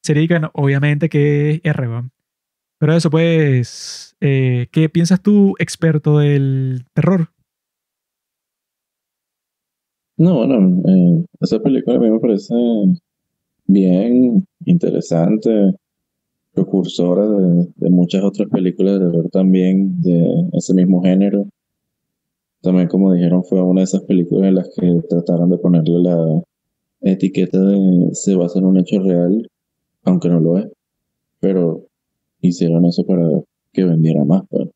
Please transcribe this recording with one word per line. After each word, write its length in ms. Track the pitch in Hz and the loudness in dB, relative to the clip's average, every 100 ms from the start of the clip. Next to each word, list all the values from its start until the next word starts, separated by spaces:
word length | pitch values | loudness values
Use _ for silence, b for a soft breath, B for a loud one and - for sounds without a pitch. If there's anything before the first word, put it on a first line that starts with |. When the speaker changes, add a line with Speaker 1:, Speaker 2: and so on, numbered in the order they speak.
Speaker 1:
sería 240 | - 147 165 | 0 0 0
que, 60 | |
bueno, 180 | 170 156 | -2 -2
obviamente 540 | - 139 139 147 147 156 | -2 0 0 0 0 0
que 440 | 151 147 147 147 | 0 0 0 -2
es 100 | 156 | -2
R, 240 | 160 147 123 | -4 -4 -4
¿va? 160 | 117 123 _ _ _ _ _ _ _ | -8 -10 _ _ _ _ _ _ _
Pero 160 | 156 165 | 0 0
eso, 140 | 165 | 0
pues, 1040 | 160 170 165 147 127 117 - - - - _ | 0 0 2 2 0 -2 -10 -18 -18 -20 _
eh, 480 | 143 135 131 123 120 | -2 0 0 -2 -2
¿qué 180 | - 160 | -2 0
piensas 320 | 170 170 185 | 0 0 0
tú, 340 | - 208 196 190 | 2 4 2 0
experto 600 | - - 165 151 151 151 | -8 -2 0 0 2 2
del 680 | 147 143 135 135 131 127 123 | 2 0 0 -2 -4 -6 -6
terror? 360 | - 160 190 160 _ _ _ _ _ _ _ _ _ _ _ _ _ _ _ _ _ _ _ _ _ _ _ _ _ _ _ _ - | -2 0 0 -4 _ _ _ _ _ _ _ _ _ _ _ _ _ _ _ _ _ _ _ _ _ _ _ _ _ _ _ _ 0
Speaker 2:
No, 180 | 170 160 113 | 2 2 0
bueno, 360 | 123 95 90 - | 2 2 2 2
eh, 380 | 95 87 82 85 _ | 4 4 2 -2 _
esa 180 | - 110 | -4 -2
película 380 | 175 127 - 127 | 0 -2 0 0
a 20 | |
mí 100 | 117 | 2
me 100 | 110 | 0
parece 340 | 123 101 101 117 120 113 98 87 _ _ _ _ _ _ - | 0 -2 -2 -2 0 0 0 -2 _ _ _ _ _ _ 0
bien 800 | 98 92 90 113 123 123 190 190 _ - | 2 2 0 2 2 2 0 -4 _ -2
interesante, 1080 | 170 - - - 82 85 107 113 110 98 95 _ _ _ _ _ _ _ | 0 0 -4 -2 -2 0 0 0 2 0 -2 _ _ _ _ _ _ _
precursora 720 | - 95 98 87 - 87 90 104 | -6 -2 -2 -4 -2 0 0 0
de, 400 | 101 92 87 87 - | 0 2 0 -2 -4
de 140 | 95 | 0
muchas 340 | 90 87 98 | 2 2 0
otras 240 | 98 - 104 | -2 -4 -4
películas 500 | - 90 - 98 98 | -2 -2 -2 0 0
de 60 | 90 | 0
terror 220 | 85 82 | -2 -2
también 680 | 95 95 95 92 95 98 90 | 0 2 2 2 0 -2 -2
de 480 | 87 85 85 87 90 | 0 0 0 0 -2
ese 200 | 87 - | -4 -2
mismo 280 | 92 90 90 | 0 2 2
género. 460 | 92 95 101 101 101 _ _ _ _ _ _ _ _ _ _ _ | 2 0 0 -2 -6 _ _ _ _ _ _ _ _ _ _ _
También, 260 | 90 92 90 | -2 0 0
como 240 | 92 95 | 0 2
dijeron, 320 | 90 87 90 | 2 2 0
fue 180 | 92 95 | 0 -2
una 200 | 90 92 | 2 0
de 40 | 95 | 0
esas 160 | 98 | -2
películas 440 | - 92 85 95 95 | -2 -2 0 0 2
en 60 | 92 | 0
las 140 | 90 - | -2 -2
que 260 | 90 85 - | 0 0 0
trataron 400 | 85 - 85 87 | -4 -2 0 0
de 80 | 87 | 0
ponerle 420 | 90 85 80 85 | 2 2 2 0
la 420 | 87 85 82 80 - _ _ _ _ _ | 2 0 0 -2 -4 _ _ _ _ _
etiqueta 580 | 220 - - - 92 95 | -4 -2 -2 -2 -2 0
de 500 | 95 101 95 90 92 | 0 2 2 2 0
se 220 | - - 95 | -2 -2 0
basa 240 | 87 92 | 0 -2
en 60 | 92 | 0
un 120 | 95 | 0
hecho 240 | 87 104 | 0 -2
real, 480 | 95 87 87 107 117 _ _ _ _ _ | 0 0 0 -2 -6 _ _ _ _ _
aunque 260 | - - 85 | -2 -2 0
no 100 | 85 | 0
lo 180 | 80 87 | 0 -2
es, 80 | 214 - _ _ _ _ _ _ | -4 -16 _ _ _ _ _ _
pero 460 | 98 92 85 - - _ _ _ _ _ | -2 0 -2 -4 -14 _ _ _ _ _
hicieron 460 | 90 87 87 82 87 | -4 -2 0 2 2
eso 180 | 85 90 | 0 -2
para 220 | 90 85 73 - _ _ | -2 0 -2 -6 _ _
que 100 | - | -2
vendiera 400 | 92 80 80 80 | 0 2 0 0
más, 200 | - 156 - | 0 -2 -2
pues. 200 | - - | -8 -8